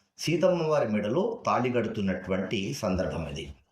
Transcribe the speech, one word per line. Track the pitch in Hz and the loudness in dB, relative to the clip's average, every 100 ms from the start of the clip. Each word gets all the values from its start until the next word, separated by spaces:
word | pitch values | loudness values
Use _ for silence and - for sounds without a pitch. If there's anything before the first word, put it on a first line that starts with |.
| _ - | _ -8
సీతమ్మ | - 170 185 175 | -2 2 4 4
వారి | 156 147 117 | 2 2 2
మెడలో | 104 104 151 226 - - | 0 0 0 0 -2 0
తాళి | 110 123 | 2 2
కడుతున్నటువంటి | 120 107 110 98 90 95 95 95 104 98 | 2 0 0 -2 -2 -2 -2 0 -2 -2
సందర్భం | 143 104 90 80 80 76 | -2 0 0 0 -2 -6
ఇది. | 73 73 - _ | -8 -10 -14 _